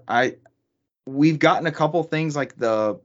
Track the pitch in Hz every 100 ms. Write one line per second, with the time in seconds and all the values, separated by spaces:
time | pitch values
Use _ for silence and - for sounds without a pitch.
0 | - 120 131 - _ _ _ _ _ _
1 | - 139 156 151 156 185 165 - 156 170
2 | 156 156 160 143 131 - 117 110 107 101